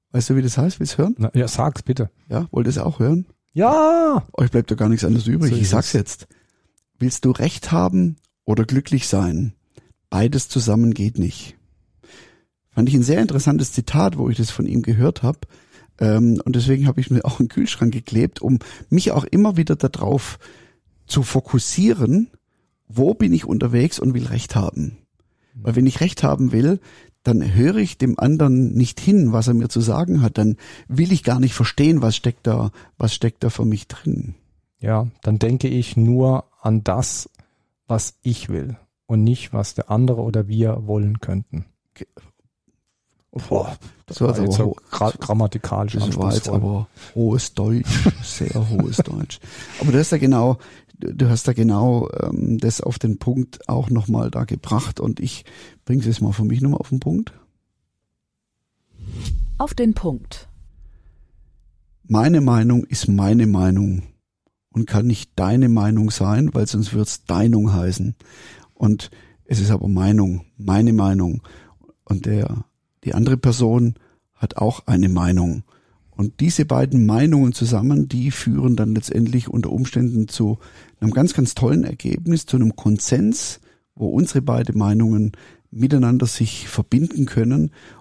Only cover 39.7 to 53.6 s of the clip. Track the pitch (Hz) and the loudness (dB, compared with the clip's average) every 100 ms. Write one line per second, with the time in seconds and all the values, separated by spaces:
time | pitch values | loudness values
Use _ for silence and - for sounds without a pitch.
39.7 | - - 107 127 117 117 110 101 110 113 | -8 -4 0 0 0 -2 -2 -2 0 0
40.7 | 113 104 107 104 107 - 95 - 80 85 | -2 -4 -2 0 -2 -4 -6 -6 -10 -12
41.7 | _ _ _ - - - _ _ _ _ | _ _ _ -20 -20 -20 _ _ _ _
42.7 | _ _ _ _ _ _ - - - - | _ _ _ _ _ _ -14 -4 -4 -4
43.7 | - - - _ - 120 110 98 101 107 | -10 -20 -20 _ -2 0 2 0 0 0
44.7 | - _ - 107 - - 107 107 110 - | -4 _ -4 -4 -4 -4 0 0 -2 -6
45.7 | 101 104 104 101 - 95 107 - 101 101 | -4 -4 -4 -4 -2 0 -2 0 -2 0
46.7 | 101 107 - - 117 113 123 - - 107 | -4 -6 -14 -12 -2 0 0 -2 -4 -2
47.7 | 117 - - - - - - - - 110 | -2 0 2 2 0 -8 -6 -4 -2 -2
48.7 | 104 - - - - - - - - - | -2 -2 -2 -2 -4 -8 -12 -20 -20 -18
49.7 | - 143 127 160 160 135 127 120 123 - | -4 2 2 2 2 2 4 2 0 -6
50.7 | - _ _ - - 127 113 - 120 113 | -20 _ _ -10 0 2 2 0 2 2
51.7 | 104 123 120 - - - 50 - 110 113 | 4 2 2 -2 -4 -4 -2 -2 0 -2
52.7 | - - 120 113 101 - 131 123 - | -2 -6 -4 -4 -2 -2 -2 -4 -8